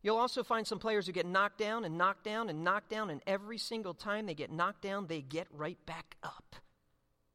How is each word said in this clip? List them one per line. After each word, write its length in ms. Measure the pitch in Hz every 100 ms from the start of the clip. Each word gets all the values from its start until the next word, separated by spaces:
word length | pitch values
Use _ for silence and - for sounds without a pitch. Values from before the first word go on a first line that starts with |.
"You'll 160 | 202 220
also 260 | 247 262
find 240 | - 226 214
some 120 | 208
players 280 | 220 214 180
who 60 |
get 140 | 180 170
knocked 320 | 190 202 -
down 260 | 214 226
and 140 | 202 160
knocked 260 | 185 190
down 240 | 214 214 220
and 140 | 156
knocked 260 | 170 196 -
down, 220 | 220 214
and 120 | 147 -
every 320 | 196 202 226
single 360 | - 226 196
time 320 | 170 214 208 208
they 80 |
get 160 | 147 139
knocked 320 | 156 180 202
down, 260 | 202 196 185
they 120 | 160
get 280 | 139 160 185
right 340 | 147 151 180
back 320 | - 165 - -
up." 340 | 160 - - - - _ _ _ _ _ _